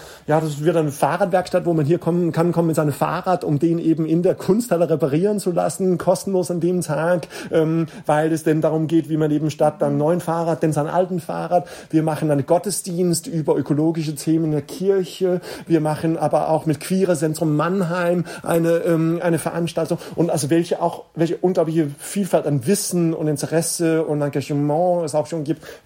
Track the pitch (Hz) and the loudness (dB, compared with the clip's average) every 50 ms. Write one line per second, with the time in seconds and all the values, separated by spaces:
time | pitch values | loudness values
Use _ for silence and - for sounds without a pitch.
0 | - - - - - - 151 160 160 156 143 143 151 170 165 170 156 147 135 - | -18 -20 -20 -10 -2 0 2 2 2 0 -4 -2 0 2 2 2 2 0 0 0
1 | 156 139 165 175 202 185 190 180 175 - - 180 156 175 170 160 143 135 175 165 | 0 0 2 0 0 0 0 0 0 0 -2 -2 0 0 0 2 2 2 0 0
2 | - 165 175 175 175 165 143 165 170 175 165 170 170 165 151 160 156 147 131 - | 0 0 0 0 0 0 0 0 0 2 2 2 2 0 2 0 0 0 0 -2
3 | 156 151 151 180 - 185 180 175 - 165 147 139 165 170 165 170 160 160 160 165 | -2 -2 -2 -4 -2 -2 -2 0 0 0 0 2 2 2 0 2 2 0 2 2
4 | 160 156 160 170 175 185 135 - - - 190 233 240 - 175 170 175 147 160 143 | 2 0 2 2 2 2 0 0 2 0 2 2 2 0 2 2 2 2 2 2
5 | 160 139 139 160 190 208 208 196 - 180 170 175 175 175 - - 190 185 180 160 | 0 2 2 2 2 2 0 0 -2 -2 0 0 0 -2 0 0 0 0 0 2
6 | - 180 196 - - 196 190 185 175 - 175 170 170 175 180 180 - - - 151 | 2 2 0 0 0 -2 0 0 0 0 -2 0 0 0 0 0 -2 -2 -2 -2
7 | 160 175 180 165 - - - - - - - 160 156 160 160 165 165 - - - | 0 0 0 0 -2 -6 -12 -14 -8 -2 0 2 2 2 2 0 0 -2 -6 -8
8 | - - 147 151 160 160 165 156 - 165 151 160 156 156 156 160 160 139 165 165 | -2 0 2 2 2 2 0 0 0 0 0 2 2 2 0 0 0 2 2 0
9 | 151 151 160 151 156 151 147 147 156 151 - - 156 151 151 - 156 147 143 143 | 0 0 0 0 0 2 0 0 0 -2 0 2 0 0 2 0 0 0 2 2
10 | 147 156 180 175 - 165 165 170 165 165 160 151 170 160 143 147 147 156 151 175 | 2 2 2 0 0 -2 -2 -2 0 -2 -2 0 0 0 0 0 -2 0 0 0
11 | 190 175 185 170 - - 165 170 165 156 180 175 - - - - - - 156 160 | 0 0 -2 -6 -6 -6 -8 -6 -4 0 0 0 0 -2 -14 -18 -8 0 0 2
12 | 156 160 151 - 160 151 143 139 131 - 165 180 - 208 - - - 190 170 175 | 2 2 -2 0 0 0 2 2 2 2 2 2 2 -2 -6 -6 -6 -6 -2 0
13 | 185 175 165 - - - 165 160 147 165 151 147 135 - 147 143 156 165 160 165 | 0 2 0 0 -2 -4 -4 -2 0 0 0 0 2 0 0 2 2 0 0 0
14 | 151 156 151 - - 160 160 160 165 156 151 147 147 - - - 180 196 196 190 | -2 -4 -6 -4 -2 0 0 2 2 0 0 -2 -4 -6 -8 -4 0 0 2 2
15 | 180 180 - - 185 180 180 175 - - - - - - 165 156 151 151 151 - | 0 -4 -4 -2 -2 0 0 -2 -4 -8 -14 -10 -2 0 2 2 2 0 -2 0
16 | - 160 165 160 156 147 165 151 156 151 160 151 - 160 147 147 - - 185 190 | 0 -2 0 0 0 0 0 0 0 2 0 0 0 0 -2 -2 -2 -2 0 0
17 | 190 180 175 135 160 156 151 - 170 156 147 151 156 175 190 202 180 160 175 185 | 2 2 2 2 0 -2 -2 0 0 0 2 2 2 0 0 0 0 0 0 0
18 | 175 175 180 175 165 - - - - - 175 170 165 165 170 170 - 175 165 160 | 0 0 0 0 -2 -4 -8 -10 -4 0 0 2 2 2 2 2 2 2 2 2
19 | 160 160 170 170 175 175 165 151 - 170 - 170 170 160 - 165 160 151 175 - | 2 0 0 0 0 0 0 0 -2 -4 -4 -4 -4 -4 -2 -2 -2 -2 -4 -6
20 | - - - - 165 180 - 156 135 131 165 170 170 - 190 - 170 170 - - | -6 -8 -2 -2 0 0 0 0 0 2 2 2 2 0 -2 0 -2 -2 -2 -4
21 | - _ - 151 170 156 - - - 185 185 180 160 160 156 170 151 143 139 - | -14 _ -4 -2 -2 0 0 0 0 0 2 2 0 2 2 0 0 0 -2 -10
22 | - - - 202 196 - 185 160 143 151 143 135 113 151 202 - - - 180 175 | -12 -8 -4 -4 -2 2 0 0 2 2 0 0 2 2 0 0 0 -2 0 0
23 | 170 165 160 - 156 151 147 139 - - 156 165 165 - - - 170 160 160 160 | 0 0 0 0 -2 -2 -2 -2 -2 -2 0 0 0 0 -2 0 0 2 2 2
24 | 160 - 151 147 143 143 139 147 135 - 147 143 147 147 147 165 180 180 175 175 | 0 0 -2 -2 -2 -2 -2 -4 -4 -2 -2 0 0 0 0 2 2 2 2 0
25 | 165 143 131 151 - - 170 165 143 151 151 - - - - - _ | 0 -2 -2 -2 -2 -2 -4 -6 -4 -4 -4 -6 -6 -18 -20 -16 _